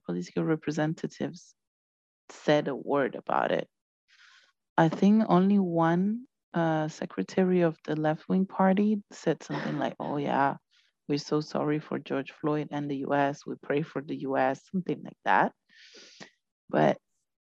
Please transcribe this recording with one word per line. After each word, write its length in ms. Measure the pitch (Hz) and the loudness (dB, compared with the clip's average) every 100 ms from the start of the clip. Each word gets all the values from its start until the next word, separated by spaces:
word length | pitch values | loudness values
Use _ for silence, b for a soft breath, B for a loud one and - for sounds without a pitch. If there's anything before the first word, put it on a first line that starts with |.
| - | -6
political 380 | 180 175 175 | -8 -6 -2
representatives 1080 | 165 156 - 156 156 156 156 - 139 175 - _ _ _ _ _ _ _ - | -2 -2 -2 -2 -2 -2 -8 -6 -8 -10 -20 _ _ _ _ _ _ _ -20
said 380 | - - 147 143 | -4 2 2 2
a 80 | 117 | -4
word 400 | 98 139 123 - | 0 0 0 -2
about 360 | - 67 58 | -2 0 2
it. 160 | - - _ _ _ _ b b b b b _ - | 0 -4 _ _ _ _ b b b b b _ 2
I 120 | 160 | 2
think 340 | - 196 220 - | 4 4 4 4
only 300 | 180 196 202 | 4 4 4
one, 680 | 180 165 165 175 202 233 254 _ _ | 2 2 2 2 0 -4 -10 _ _
uh, 340 | 170 165 156 156 | -2 0 0 -2
secretary 720 | - 180 - 185 - 185 180 | -6 -8 -6 -4 0 2 4
of 160 | 165 156 - | 2 0 -6
the 100 | 156 | -2
left-wing 500 | 151 160 - 185 190 | 0 -2 0 0 0
party 560 | - 190 190 208 208 - | 2 4 4 2 0 -6
said 300 | - 165 151 | -6 -4 -4
something 340 | - 147 151 147 | -4 -6 -4 -4
like, 180 | 127 - | -4 -6
"Oh 180 | - 143 | -6 -4
yeah, 380 | 139 127 139 - _ _ _ _ - | -2 0 0 -2 _ _ _ _ -6
we're 100 | 147 | -4
so 220 | - 151 | -2 -4
sorry 380 | 156 139 147 151 | -2 -4 -2 -2
for 200 | - 135 | -4 -10
George 320 | - 135 131 | -6 -6 -8
Floyd 380 | - 151 151 147 | -6 -4 -2 -4
and 180 | 147 143 | -6 -4
the 80 | 139 | -4
U 160 | - | -2
S. 320 | 143 139 143 - | 0 0 -2 -10
We 100 | - | -10
pray 200 | - 147 | -4 -2
for 180 | 160 143 | -2 -8
the 140 | 156 139 135 | -8 -8 -4
U 100 | 135 | 0
S," 240 | 131 139 _ | 0 -2 _
something 300 | 190 170 - | -6 -4 -6
like 140 | - - - | -10 -6 2
that. 280 | 98 190 - _ B B B B B B B _ _ - | 4 2 -2 _ B B B B B B B _ _ -4
But 280 | - 156 - _ _ _ _ _ | 2 2 0 _ _ _ _ _